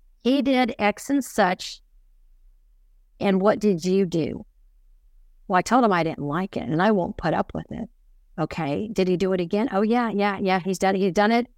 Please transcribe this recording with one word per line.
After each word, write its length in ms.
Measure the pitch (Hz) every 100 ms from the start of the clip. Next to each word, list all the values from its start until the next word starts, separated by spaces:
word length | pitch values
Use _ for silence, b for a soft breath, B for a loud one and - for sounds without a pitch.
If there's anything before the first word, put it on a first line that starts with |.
| _ _
He 240 | 233 277
did 320 | 247 254 247 -
X 320 | 208 208 -
and 160 | 285 -
such, 560 | - 185 185 - - _ _ _ _ _ _ - _ _ _ _ _ _ -
and 220 | 208 190
what 180 | 202 -
did 240 | 208 175
you 220 | 180 190 185
do? 400 | 170 143 - - _ _ _ _ - _ - - _ -
Well, 80 | 185
I 40 |
told 240 | - 247 233
him 80 |
I 100 | 175
didn't 240 | 160 - 143
like 300 | 156 190 -
it, 100 | -
and 140 | 160
I 100 | 202
won't 240 | 208 175 -
put 180 | 170
up 200 | 175 202
with 180 | - -
it. 180 | - 208 _ _ _ _ -
Okay, 520 | 156 - 147 151 214
did 180 | 185 185
he 80 | 175
do 160 | 185
it 80 | 185
again? 300 | 175 208 240
Oh, 100 | 196
yeah, 280 | 214 240 233
yeah, 280 | 202 202 196
yeah, 200 | 196 190
he's 180 | 170 185
done 200 | 190 196
it. 20 |
He's 140 | 196
done 180 | 170 208
it. 160 | 233 240